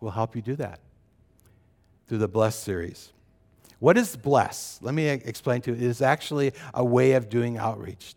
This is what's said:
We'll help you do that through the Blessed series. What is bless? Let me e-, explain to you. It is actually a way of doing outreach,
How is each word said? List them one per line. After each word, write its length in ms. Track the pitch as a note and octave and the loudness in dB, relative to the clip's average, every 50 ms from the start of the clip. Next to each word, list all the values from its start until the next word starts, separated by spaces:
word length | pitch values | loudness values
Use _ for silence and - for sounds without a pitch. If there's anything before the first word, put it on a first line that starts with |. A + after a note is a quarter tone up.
We'll 120 | - A2 F#2 | -10 -6 -4
help 240 | A2+ A2 A2 - | -4 -4 -4 -4
you 60 | A#2 G#2+ | -8 -8
do 140 | A#2+ C3 | -6 -6
that 240 | C#3+ C#3 G2+ F#2+ - _ _ _ _ _ _ _ _ _ _ _ _ _ _ _ _ _ _ _ _ _ _ _ _ _ | -6 -8 -10 -10 -14 _ _ _ _ _ _ _ _ _ _ _ _ _ _ _ _ _ _ _ _ _ _ _ _ _
through 120 | - A#2+ G#2+ | -6 -2 -2
the 100 | G#2+ G2 | 0 0
Blessed 340 | F#2 A2+ A2 A2 G#2+ - - | 2 2 2 2 0 -2 -6
series. 500 | - F#2+ F2+ E2+ E2+ - - - - _ _ _ _ _ _ _ _ _ _ _ - _ - | -6 -4 -4 -6 -8 -10 -14 -20 -20 _ _ _ _ _ _ _ _ _ _ _ -20 _ 2
What 180 | A2+ C#3 F3+ A#3+ | 6 6 6 6
is 180 | A#3+ G3 - | 4 0 -2
bless? 600 | B2+ A2 C#3 C#3+ B2+ G2+ - - - - - - - | -6 -2 2 4 4 4 2 -2 -10 -12 -14 -14 -10
Let 140 | - A#2 C#3 | -8 -4 -2
me 160 | D#3+ D#3+ D3+ | 0 0 0
e-, 100 | C#3+ C3 - | 0 -2 -4
explain 360 | A#2+ A2 - - C#3+ B2 B2 A#2+ | -8 -10 -6 -2 -2 -2 -2 -2
to 100 | - A#2+ | -4 -4
you. 40 | |
It 60 | A#2 A#2+ | -2 0
is 180 | B2 A#2+ A2+ | -2 0 2
actually 520 | C#3 C3 D3 D3+ - - D#3 D3 C#3 C3+ - - - - - | 2 2 2 2 -2 -4 -2 -2 0 -2 -2 -6 -10 -8 -2
a 100 | A#2+ B2+ | 0 2
way 280 | B2 A#2+ B2 C3 C3 C3 | 4 4 6 6 6 6
of 160 | C3 A#2 G#2 | 4 2 0
doing 300 | G#2+ A#2 A#2+ A#2+ A#2+ A2+ | 0 0 0 0 -2 -4
outreach, 560 | G#2+ A2 G2+ G#2 - F2 F#2 - - - - | -4 -4 -4 -4 -8 -12 -12 -14 -16 -20 -18